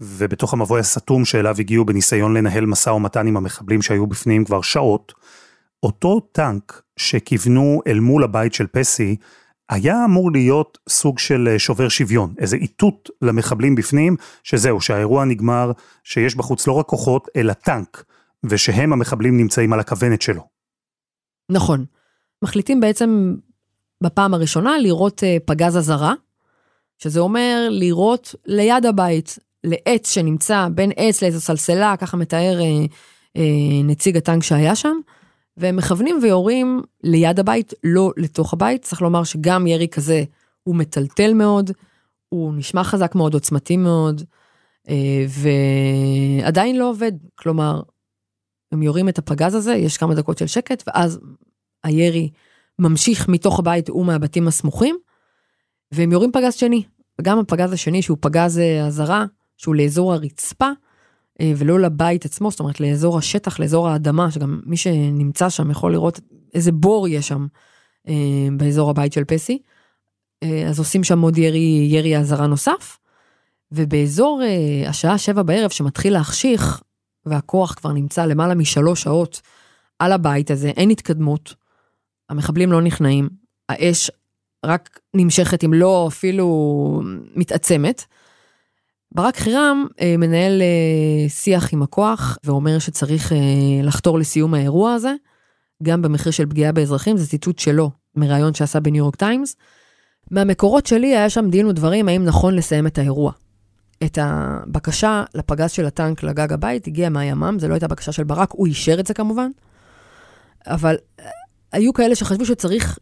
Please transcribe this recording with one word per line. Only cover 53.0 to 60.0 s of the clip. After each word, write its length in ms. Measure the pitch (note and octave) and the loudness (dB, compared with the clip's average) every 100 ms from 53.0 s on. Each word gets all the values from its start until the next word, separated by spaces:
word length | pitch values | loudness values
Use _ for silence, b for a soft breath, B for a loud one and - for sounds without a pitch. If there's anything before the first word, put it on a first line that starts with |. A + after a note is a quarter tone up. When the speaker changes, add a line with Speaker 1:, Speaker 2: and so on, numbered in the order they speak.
| - G#3+ - | 2 0 0
Speaker 2:
מתוך 300 | F3 G3 F#3 | 2 2 0
הבית 320 | E3+ F3 D3+ | 0 0 -2
ומהבתים 580 | E3+ F3+ D#3 D3 E3+ E3 | -2 0 0 -2 0 0
הסמוכים, 500 | - D3 - B3+ F4 _ _ _ _ _ _ _ _ _ | 0 -2 0 0 -2 _ _ _ _ _ _ _ _ _
והם 200 | D3 E3+ | -2 2
יורים 200 | F3 B3 | 2 2
פגז 220 | C4 B3 | 2 0
שני. 280 | - A#3+ A#3 - _ _ - | 0 0 0 -4 _ _ -6
וגם 180 | F#3 A3 | 0 0
הפגז 340 | G#3 E3+ F3+ | 0 0 -2
השני, 300 | F3+ D#3 F3+ | -2 -2 -2
שהוא 160 | F3 D3 | 0 -2
פגז, 380 | D3+ E3 E3+ E3+ | 0 0 0 0
אה, 280 | E3+ D#3 D3 | 0 0 -2
אזהרה, 380 | D3 D#3 G#3 G#3 - _ _ | -2 -2 -2 -4 -10 _ _
שהוא 180 | D#3+ | -2
לאזור 380 | D3+ D3 D#3 | 0 2 0